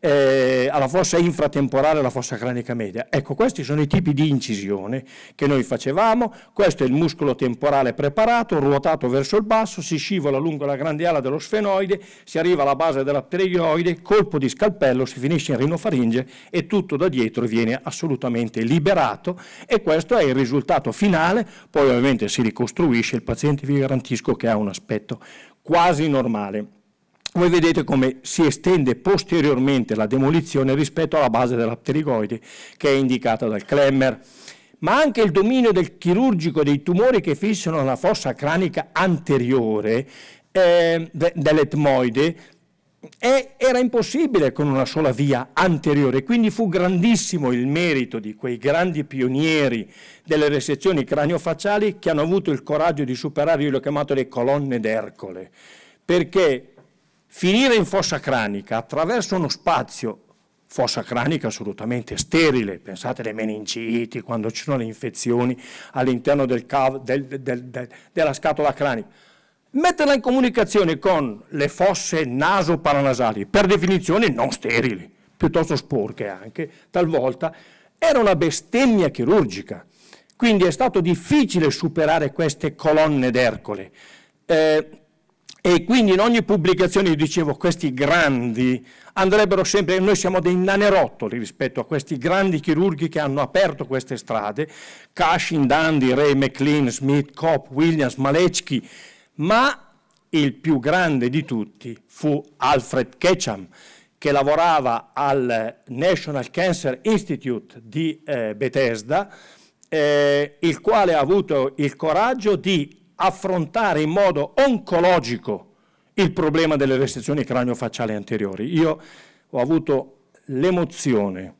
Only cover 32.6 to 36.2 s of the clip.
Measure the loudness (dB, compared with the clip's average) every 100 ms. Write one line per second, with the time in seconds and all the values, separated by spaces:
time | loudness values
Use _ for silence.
32.6 | -20 -4 0 2 2 0 0 -2 -2 -4
33.6 | -2 2 4 4 0 -2 -12 -20 -20 -20
34.6 | _ _ -2 2 2 2 2 4 2 4
35.6 | 4 2 0 -4 0 2